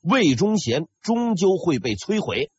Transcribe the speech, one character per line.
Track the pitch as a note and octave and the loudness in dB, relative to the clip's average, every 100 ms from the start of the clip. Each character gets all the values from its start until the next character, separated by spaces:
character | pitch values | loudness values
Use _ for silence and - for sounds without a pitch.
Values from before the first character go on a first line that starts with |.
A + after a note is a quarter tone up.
魏 | E3 C4 F3 | 2 2 4
忠 | B2 G3+ G#3+ | 2 2 0
贤 | - B2+ E3 _ | 0 -4 -4 _
终 | - A#3 A#3+ | -4 -2 0
究 | G3 F#3+ F#3 | 2 2 2
会 | E3+ B2+ | 0 -2
被 | A#2+ | -2
摧 | G#2 - G#3+ | -6 -2 -4
毁。 | B2+ - - | -2 -4 -6